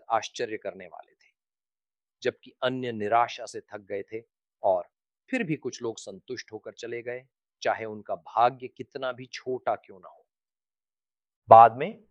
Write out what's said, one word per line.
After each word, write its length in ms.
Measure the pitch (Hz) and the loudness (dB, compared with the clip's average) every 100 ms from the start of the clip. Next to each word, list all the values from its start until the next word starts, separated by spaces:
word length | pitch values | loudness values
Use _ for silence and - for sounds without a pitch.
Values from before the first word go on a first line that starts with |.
| - | -2
आश्चर्य 460 | 113 - - 117 107 | -4 -4 -8 -8 -6
करने 300 | 98 92 87 | -10 -12 -18
वाले 260 | 78 - | -18 -20
थे, 200 | _ _ _ _ _ _ _ _ _ _ _ | _ _ _ _ _ _ _ _ _ _ _
जबकि 300 | 120 113 - _ | -8 -8 -20 _
अन्य 300 | 127 127 123 | -4 -4 -6
निराशा 540 | 113 104 117 120 - 113 | -6 0 2 2 -4 -12
से 140 | 113 | -14
थक 180 | - 104 | -14 -18
गए 240 | 98 101 - | -10 -10 -8
थे 100 | 113 113 _ _ _ | -14 -14 _ _ _
और 220 | 104 92 - _ _ _ _ | 0 0 -2 _ _ _ _
फिर 120 | 262 | -6
भी 140 | 175 147 | -4 -4
कुछ 260 | 127 - | -6 -8
लोग 160 | 120 107 | -8 -8
संतुष्ट 540 | - 95 - 127 - | -14 -18 -14 -14 -12
होकर 200 | 107 113 | -16 -16
चले 300 | - 117 117 | -16 -12 -10
गए, 220 | 117 123 131 _ _ _ | -10 -12 -14 _ _ _
चाहे 220 | 120 104 | -4 -4
उनका 300 | 110 107 104 | -6 -10 -10
भाग्य 540 | 95 - 110 120 131 123 | -10 -4 2 2 0 -14
कितना 440 | - 127 135 131 | -14 -16 -8 -8
भी 140 | 123 127 | -8 -14
छोटा 480 | - - 127 - | -12 -8 -4 -2
क्यों 240 | 104 - 95 | -4 -6 -20
ना 100 | 87 | -20
हो। 180 | - _ _ _ _ _ _ _ _ _ _ _ _ - | -20 _ _ _ _ _ _ _ _ _ _ _ _ 10
बाद 280 | 113 117 120 | 12 12 6
में 240 | 170 - _ | -8 -8 _